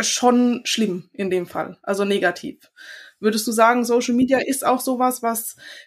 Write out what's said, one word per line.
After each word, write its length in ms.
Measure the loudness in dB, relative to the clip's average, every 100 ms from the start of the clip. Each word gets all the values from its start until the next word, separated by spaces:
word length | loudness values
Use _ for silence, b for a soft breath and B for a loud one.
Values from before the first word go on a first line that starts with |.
schon 640 | -2 2 4 4 4 0
schlimm 440 | -4 -2 0 -2 -8
in 180 | -8 -2
dem 160 | -2 -4
Fall, 320 | -6 -8 -8
also 220 | -4 -2
negativ. 680 | 0 2 0 -2 -10 -14 _ -20 B B B B
Würdest 260 | 0 0 -2
du 60 |
sagen, 320 | 4 4 4
Social 300 | 2 0 2
Media 240 | 2 2 2
ist 220 | 0 -2 0
auch 140 | 0
sowas, 420 | 0 0 0 0
was 340 | -4 -4 -8 -14 B B